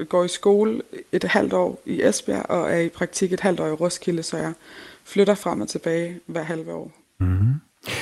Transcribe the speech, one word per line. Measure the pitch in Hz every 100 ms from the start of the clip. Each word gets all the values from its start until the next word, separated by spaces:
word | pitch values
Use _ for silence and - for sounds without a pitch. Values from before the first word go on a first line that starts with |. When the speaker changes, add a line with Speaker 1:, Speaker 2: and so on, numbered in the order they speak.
| 160
Speaker 1:
går | 180
i | 175
skole | - 202 202 214 240 - - -
et | 185
halvt | 190 - -
år | 185 185 185 -
i | -
Esbjerg | - 208 - 196 -
og | 175 -
er | 170
i | 165
praktik | - 208 - 185
et | 185
halvt | 196 170
år | 156
i |
Roskilde, | 156 175 - - 165
så | 165 165
jeg | 160 165 - - - -
flytter | - 196 196 202
frem | 175 -
og | -
tilbage | 165 170 165 170 175 -
hver | 165
halve | 160 165 165
år. | 170 - - _ -
Speaker 2:
Mhm. | 92 92 113 147 - _ - -